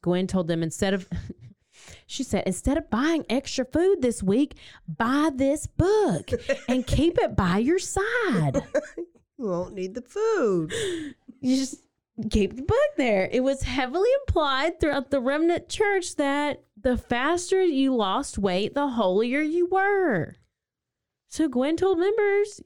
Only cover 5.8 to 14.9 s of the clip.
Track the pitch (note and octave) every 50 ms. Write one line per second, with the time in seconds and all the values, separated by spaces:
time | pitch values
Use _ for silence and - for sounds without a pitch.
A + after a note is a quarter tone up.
5.8 | D#4+ F#4+ G#4+ G#4+ G4+ D4+ G3 - - - B4 A#4 - - C#5 - - - B3 B3+
6.8 | B3 - - - C#4+ E4+ E4+ - G4+ C#4 G#3+ - G3+ F3 F3 G3+ A#3 C4+ F4 F#4+
7.8 | - - - G4 G4 A4+ A#4 B4 A4+ F#4+ B3 F3 D#3 C#3+ - C#4 - - - -
8.8 | - - - - F4 - _ - _ _ _ - B3+ G3+ F3+ E3+ F3+ F3 F3+ F#3+
9.8 | F#3 F#3+ G3+ B3+ B3+ - - G4+ A4 A4+ A4 F#4+ C4+ G#3+ F#3+ F3 D#3+ - - A4+
10.8 | A4 F#4+ F4 E4 D#4 C#4+ C#4 - _ - - - - B3+ C4 C4+ C4+ B3+ - -
11.8 | _ _ _ _ _ _ _ A3 G#3+ G#3+ - A3 F#3+ - - B3 C4+ - G#4 B4+
12.8 | D5+ D5 D5 - C4+ A#3+ G#3 F#3+ F#3 - - B3+ B3+ C4+ C4+ C4+ - - B3 C#4
13.8 | B3+ B3 B3+ F4+ G4 A#4+ C5 C#5 C#5 - - F4 D4+ C#4 C4 C4 C#4+ E4+ F4 -
14.8 | - D4+